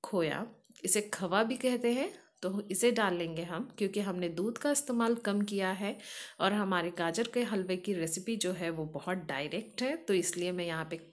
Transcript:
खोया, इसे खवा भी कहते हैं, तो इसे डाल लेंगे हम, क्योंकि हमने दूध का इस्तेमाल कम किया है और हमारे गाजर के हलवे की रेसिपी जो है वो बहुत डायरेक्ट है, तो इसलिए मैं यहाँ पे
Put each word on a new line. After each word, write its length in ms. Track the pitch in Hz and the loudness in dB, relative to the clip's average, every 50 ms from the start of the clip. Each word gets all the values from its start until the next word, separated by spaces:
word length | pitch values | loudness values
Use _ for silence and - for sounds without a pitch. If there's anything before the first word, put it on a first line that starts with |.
| - | -6
खोया, 420 | - 214 185 165 151 139 151 220 - - - _ - - - - | 0 0 2 2 2 0 -2 -4 -8 -10 -20 _ -20 -16 -4 2
इसे 160 | 190 - 214 208 | 2 2 2 2
खवा 380 | 208 - - 190 170 180 208 | -2 -4 -4 -2 2 4 4
भी 140 | 226 226 262 | 4 2 0
कहते 360 | - - 254 247 240 247 240 | 0 0 0 2 2 2 2
हैं, 200 | 240 262 294 392 - - - _ _ _ | 2 2 0 -4 -6 -10 -20 _ _ _
तो 180 | - 185 190 208 208 - | -4 -2 -2 -2 -4 -2
इसे 200 | 196 190 233 240 | 0 4 4 4
डाल 240 | 226 226 214 190 180 | 6 4 2 2 2
लेंगे 280 | 170 170 165 160 165 | 0 -2 -2 -2 -4
हम, 260 | 170 175 175 165 262 - - - | -4 -4 -4 -4 -6 -6 -4 -2
क्योंकि 220 | 208 190 196 208 | -2 0 0 0
हमने 280 | 202 196 180 180 180 170 | -2 0 0 0 -2 -2
दूध 280 | 165 165 190 226 233 - | 0 0 -2 -2 -2 0
का 120 | - 294 | 2 2
इस्तेमाल 440 | 285 285 - - 247 233 233 233 240 | 2 2 2 0 2 2 4 4 2
कम 240 | 233 - 208 202 208 | 2 2 0 2 2
किया 280 | 208 208 202 196 190 185 | 0 0 0 0 2 2
है 240 | 190 190 202 202 302 - - - - - - - - - | 0 0 -2 -4 -4 -6 -12 -12 -12 -12 -12 -12 -4 0
और 120 | - 190 | 2 2
हमारे 400 | 208 208 202 190 190 175 170 175 175 - | 4 2 2 2 2 2 2 0 -2 0
गाजर 300 | 170 165 165 - 233 233 - | 0 0 2 0 -2 0 0
के 80 | 240 | 0
हलवे 340 | 240 202 220 196 190 185 185 | 0 2 0 -2 0 0 -2
की 160 | 180 180 208 196 | -2 0 -2 -2
रेसिपी 420 | 175 165 160 160 185 185 226 226 | 0 0 -2 -2 -4 -2 -4 -2
जो 160 | 202 190 180 | 0 0 -2
है 180 | 185 165 180 165 | 0 0 -2 -2
वो 140 | 165 160 156 | -2 -2 -4
बहुत 400 | 151 156 185 - 180 185 185 160 | -6 -6 -6 -2 -2 -2 -2 -2
डायरेक्ट 560 | 151 139 135 147 147 160 208 214 - - - | -4 -4 -2 -2 -2 -4 -6 -6 -6 -4 -2
है, 120 | 247 262 311 | -2 -2 -2
तो 180 | 320 - - 196 | -2 0 2 2
इसलिए 380 | 180 170 - - 175 175 180 | 4 4 2 0 0 -2 -2
मैं 140 | 180 180 175 | -2 -2 -2
यहाँ 200 | 170 160 160 160 156 | -2 -2 -2 -4 -4
पे 80 | 170 160 - - | -6 -10 -10 -18